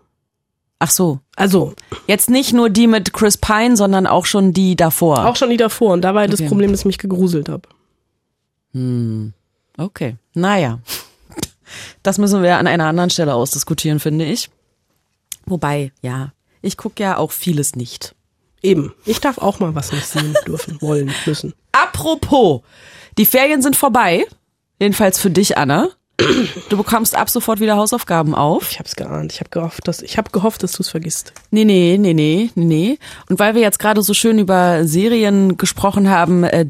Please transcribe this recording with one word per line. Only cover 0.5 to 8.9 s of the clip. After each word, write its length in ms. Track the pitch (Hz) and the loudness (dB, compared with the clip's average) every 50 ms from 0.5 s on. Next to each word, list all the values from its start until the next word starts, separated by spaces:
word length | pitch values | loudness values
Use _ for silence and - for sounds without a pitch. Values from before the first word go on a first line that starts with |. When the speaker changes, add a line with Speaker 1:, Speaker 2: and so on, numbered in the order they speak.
| _ _ _ _ _ - | _ _ _ _ _ -6
Speaker 1:
Ach 120 | - 151 | -4 -2
so. 280 | - - 185 165 139 139 - _ _ | 0 0 0 0 -2 -4 -8 _ _
Speaker 2:
Also. 380 | - 190 196 180 185 143 - - - - _ - - - - | -2 0 2 2 2 2 0 -4 -12 -18 _ -18 -8 -4 -2
Speaker 1:
Jetzt 220 | 202 208 - - | 0 0 2 2
nicht 240 | 247 262 269 - 240 | 2 2 2 2 2
nur 160 | 240 233 226 | 2 4 4
die 180 | 190 214 240 233 | 4 4 4 4
mit 260 | 220 220 175 - - | 4 2 0 -2 -2
Chris 240 | - 220 208 202 - | 0 2 2 2 2
Pine, 400 | - - 214 214 226 247 247 208 | 0 0 2 2 2 2 2 4
sondern 300 | 202 196 196 190 185 - | 4 4 2 2 2 2
auch 180 | 120 175 170 | 2 2 2
schon 280 | - - 202 196 190 165 | 0 2 2 4 4 4
die 220 | 185 190 185 180 | 4 2 2 2
davor. 500 | - 170 160 - - 180 165 147 123 110 | 2 2 2 2 2 2 2 2 2 2
Speaker 2:
Auch 100 | 226 240 | 0 0
schon 140 | - 277 240 | 2 0 2
die 80 | 240 226 | 2 2
davor. 360 | 233 214 - - 240 208 180 | 0 0 0 0 2 2 2
Und 80 | 175 | 2
da 120 | 175 185 196 | 2 0 2
war 120 | 214 208 202 | 2 2 0
das 120 | 208 202 | 0 -2
Speaker 1:
Okay. 100 | 160 147 | -2 0
Speaker 2:
Problem, 220 | 208 202 202 196 | 2 2 2 2
dass 100 | 196 190 | 0 0
ich 40 | - | 0
mich 120 | 196 180 - | -2 -2 -2
gegruselt 520 | - 196 185 175 190 180 175 151 147 - | -4 -4 -2 0 0 0 0 -2 -4 -6
hab. 180 | 147 180 - _ _ _ _ _ _ _ _ _ _ _ _ _ _ _ _ _ _ _ _ _ - | -8 -10 -12 _ _ _ _ _ _ _ _ _ _ _ _ _ _ _ _ _ _ _ _ _ -10
Speaker 1:
Hm. 600 | 131 127 127 | -6 -4 -4